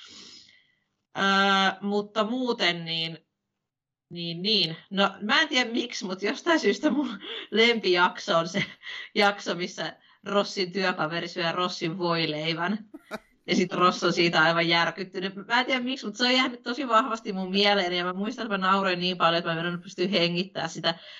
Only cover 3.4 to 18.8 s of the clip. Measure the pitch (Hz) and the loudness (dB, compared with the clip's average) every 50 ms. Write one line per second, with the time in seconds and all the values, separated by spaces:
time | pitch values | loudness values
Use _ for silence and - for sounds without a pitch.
3.4 | _ _ _ _ _ _ _ _ _ _ _ _ _ _ 175 170 170 170 165 170 | _ _ _ _ _ _ _ _ _ _ _ _ _ _ -12 -8 -8 -6 -6 -4
4.4 | 185 214 220 202 175 160 165 - - _ 196 190 202 - 196 190 196 208 269 302 | -2 0 2 2 2 0 -4 -8 -12 _ 0 2 2 2 0 -4 -2 0 2 2
5.4 | 320 302 277 254 240 226 233 247 233 240 - - 214 185 185 185 196 202 269 - | 2 2 0 0 0 0 -2 -4 -6 -6 -8 -8 -6 -6 -6 -4 -4 -4 -4 -2
6.4 | - 349 330 311 254 - - - - 302 - 285 285 240 202 - - - - - | 0 2 2 4 4 2 0 2 0 0 0 0 -2 -2 -6 -8 -10 -12 -12 -12
7.4 | - - - 214 226 233 233 220 190 190 175 175 180 185 - - - - 185 165 | -10 -4 2 4 4 4 4 2 2 2 4 4 4 2 2 -4 -4 0 2 2
8.4 | 165 175 185 196 - - - - - - - - - - _ 208 208 202 202 202 | 2 0 -2 -4 -4 -6 -8 -16 -16 -14 -14 -14 -14 -4 _ 2 2 2 2 0
9.4 | - - 185 170 180 - - - 165 156 - - _ _ _ _ _ 202 202 202 | -4 -6 -4 -4 -6 -8 -8 -8 -8 -8 -10 -12 _ _ _ _ _ 0 0 0
10.4 | 196 - - 202 185 175 175 196 190 185 180 - 156 156 170 170 170 175 - 185 | 0 0 -2 -4 -4 -2 -2 0 0 0 0 0 -2 -2 -2 -4 -6 -6 -4 -2
11.4 | 170 165 165 180 180 185 185 - 175 165 165 190 175 170 165 165 160 156 151 151 | -2 -2 0 0 -2 -4 -4 -4 -4 -4 -4 -2 0 0 0 2 0 0 -2 -2
12.4 | 156 165 165 160 170 180 214 214 - - - - - _ 208 - - _ _ _ | -2 -2 -2 -2 -2 -2 -2 -4 -6 -12 -20 -20 -14 _ -14 -14 -14 _ _ _
13.4 | _ - 180 190 185 180 190 180 180 180 180 - - 175 170 175 170 170 170 165 | _ 0 2 2 2 0 2 4 4 4 4 4 0 0 2 4 2 4 4 4
14.4 | 160 165 170 170 170 165 170 170 170 165 - - 185 185 - 190 180 190 185 196 | 4 4 4 4 2 4 4 4 2 2 -2 -6 -10 -8 -8 -8 -8 -6 -8 -8
15.4 | 190 - 233 247 254 254 269 247 240 254 269 269 247 214 208 - 247 247 247 254 | -4 0 0 0 2 2 -2 -2 -2 -4 -6 -6 -8 -10 -4 0 2 2 4 2
16.4 | 262 262 240 - - 240 247 302 285 240 233 220 - - 214 226 - 214 196 185 | 2 0 -2 -6 -8 -8 -6 -6 -2 4 4 4 4 4 -2 -6 -6 -6 -6 -4
17.4 | 190 180 185 196 208 202 202 196 185 175 180 180 175 180 185 190 202 214 - 247 | -4 0 2 4 6 6 4 4 2 0 0 -2 -2 -2 -2 -2 -4 -4 -4 -6
18.4 | 220 208 202 190 185 185 196 196 | -4 -4 -2 0 2 4 4 4